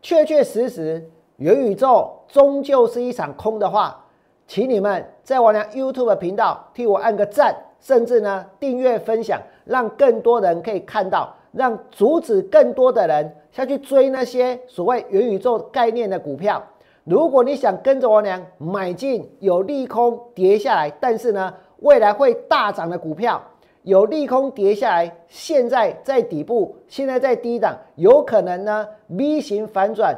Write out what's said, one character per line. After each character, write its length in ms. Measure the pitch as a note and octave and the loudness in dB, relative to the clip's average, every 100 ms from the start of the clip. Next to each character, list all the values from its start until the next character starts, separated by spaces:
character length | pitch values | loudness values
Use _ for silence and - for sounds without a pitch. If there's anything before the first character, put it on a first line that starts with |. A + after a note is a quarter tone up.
确 240 | - E4 D#4 | 2 2 4
确 180 | D#4 | 2
实 240 | C4 G#3 B3 | 0 -2 -4
实 400 | - D#3+ D#3+ E3 _ _ _ | -4 -6 -6 -10 _ _ _
元 180 | C#3 B3+ | 2 2
宇 180 | B3 | 2
宙 380 | F#3+ C4 A3+ - - _ | 0 4 4 2 -10 _
终 340 | C#4 C#4 C#4 | 4 4 4
究 240 | C#4 C#4 A#3 | -2 2 2
是 160 | A#3+ | 0
一 100 | B3 | -6
场 220 | A#3+ D3 C#3 | -6 -10 -6
空 220 | A3 A3 | -6 -2
的 100 | G3 | -2
话， 380 | G3+ F3 - _ _ _ _ _ | 0 -2 -6 _ _ _ _ _
请 240 | - B3+ | -4 -2
你 100 | A3 | 0
们 240 | G3+ F#3 - _ | 0 -4 -8 _
在 160 | _ C4 | _ 2
王 120 | A3+ | 4
良 140 | G#3+ G#3 | 2 -2
YouTube 420 | C4+ C4 B3+ A#3+ G3 | -6 -6 -4 -2 0
频 180 | F3 G3+ | -2 -2
道 320 | G3+ D3 - | -2 -4 -12
替 120 | - A#3+ | -6 -2
我 120 | F#3+ | 0
按 180 | A#3 G3+ | 0 -2
个 100 | G3+ | -4
赞， 300 | C#4 B3+ - - _ | 2 0 0 -14 _
甚 260 | - C4 A#3 | 0 0 2
至 140 | A#3+ | 0
呢 260 | G#3 G3 F#3 _ | 0 -6 -10 _
订 180 | C#4 B3 | -6 -2
阅 220 | B3+ A3+ | -2 -2
分 240 | - A3+ | -2 -4
享， 180 | A3 E3+ - _ - | -4 -6 -8 _ -6
让 240 | B3+ A3+ | -4 -4
更 300 | - C#4 A3+ | 2 2 2
多 180 | A#3 A#3 | 2 2
人 220 | G3 E3+ | 2 0
可 100 | E3+ | -4
以 100 | G3 | -8
看 280 | - A3 F#3+ | -6 -4 -2
到， 240 | F#3 C#3 - _ | -2 -4 -12 _
让 260 | F#3+ B3+ A3 - | -4 -2 -2 -12
阻 300 | - G#3 E4 | 0 2 2
止 220 | E4 G3+ | 0 -2
更 300 | F#3+ D4+ B3 | 4 4 4
多 180 | A#3+ B3+ | 4 2
的 160 | B3 E3+ | 2 0
人 280 | D3+ D#3 - _ | 0 -2 -10 _
下 140 | - C4 | -10 -6
去 120 | C#4 | -6
追 320 | F#3 C4+ C4+ | 0 2 2
那 140 | C4 | 0
些 360 | B3+ B3+ B3 B3 - | -4 -2 -2 -2 -12
所 180 | - F3 | -4 -2
谓 180 | B3 - | -2 0
元 160 | F#3+ A#3+ | 0 0
宇 140 | F#3+ | 0
宙 180 | B3 A#3 | -2 -2
概 320 | - C4 A#3 | -4 -2 -2
念 180 | A#3 A3 | 0 -4
的 120 | F#3 | -6
股 160 | D3 C3+ | -8 -6
票。 260 | G3+ D#3+ - _ _ _ - | -4 -4 -8 _ _ _ 0
如 220 | F#3+ D#4+ | 2 4
果 160 | C4 | 4
你 120 | B3 C#4+ | 2 2
想 200 | A#3 F#3 | -2 0
跟 180 | C4 C4+ | 0 0
着 80 | A#3+ | 4
王 140 | G#3+ | 2
良 180 | G#3 F#3 F3 _ | 2 -6 -10 _
买 340 | D#3 G3 F#3 | -8 -6 -6
进 340 | F3+ C#4 A#3 - _ | -6 -4 -6 -8 _
有 240 | G3 F3 | 0 0
利 240 | G3 C#4+ B3+ | 0 -4 -4
空 320 | A3 A#3+ A3+ - - | 0 0 0 -14 0
跌 240 | F#3 G#3 | 2 2
下 160 | B3 G3+ | 2 0
来， 160 | D3+ - | -2 -4
但 180 | B3+ A3+ | -2 -2
是 140 | A#3 | -2
呢 200 | G3+ F#3 - _ _ | -2 -4 -10 _ _
未 180 | C#4 C#4+ | 4 6
来 160 | G#3+ | 6
会 220 | A#3+ C4+ A#3+ - | 4 0 0 -2
大 240 | - G#3+ | 0 0
涨 160 | G3+ E3+ | -4 -6
的 80 | F3 | -8
股 200 | E3 D3+ | -10 -4
票， 260 | A#3 F3 - _ _ _ | -4 -4 -8 _ _ _
有 240 | - F#3+ G#3+ | 2 4 4
利 220 | D#4 C#4 | 0 -2
空 240 | B3+ C4+ | -2 -2
跌 240 | - G3 G#3 | 0 0 2
下 160 | A#3+ | 0
来， 200 | F3 E3+ - _ | 0 -2 -6 _
现 400 | - - D4+ A#3+ | -20 -2 0 2
在 300 | B3+ G#3 - | 0 0 -2
在 180 | - C4 | -4 -2
底 220 | D#3+ D#3 | -2 -6
部， 320 | D3 A#3 F3+ - _ | -4 -2 -2 -6 _
现 200 | - C4+ | -8 -4
在 120 | B3+ | -2
在 160 | C4 A#3+ | 0 -2
低 220 | A#3+ A#3 | -4 -2
档， 180 | G3 C#3 - - | -2 -4 -18 0
有 260 | F3+ C#4 | 6 6
可 200 | - A3 | 4 0
能 220 | D3+ F3+ | 0 -6
呢 220 | G3+ G#3+ G#3+ - _ | -4 -6 -6 -14 _
V 340 | F3+ C#4+ D4+ | -4 -2 -2
型 260 | A3+ G3+ G#3+ | -4 -6 -4
反 240 | G3 G3 A3 | -2 -2 0
转 200 | G3 | -2